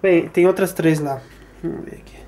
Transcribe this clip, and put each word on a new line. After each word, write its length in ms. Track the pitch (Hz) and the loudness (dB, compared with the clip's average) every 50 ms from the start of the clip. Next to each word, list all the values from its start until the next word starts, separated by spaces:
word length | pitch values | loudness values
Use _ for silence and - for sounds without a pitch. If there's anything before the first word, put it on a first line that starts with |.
| - | 4
Bem, 260 | 196 180 170 - - | 4 2 2 2 0
tem 180 | - - 175 | 0 2 4
outras 280 | 185 185 190 196 170 - | 4 4 2 -2 -4 -2
três 260 | - 165 160 156 151 | 0 0 0 2 0
lá. 220 | 151 143 135 131 - - - - - - - - - | -2 -6 -8 -8 -10 -18 -20 -20 -20 -20 -20 -12 -10
Vamos 240 | 165 - - - | -10 -10 -10 -12
ver 80 | - - | -16 -18
aqui. 240 | - - - - - - | -20 -20 -20 -20 -20 -20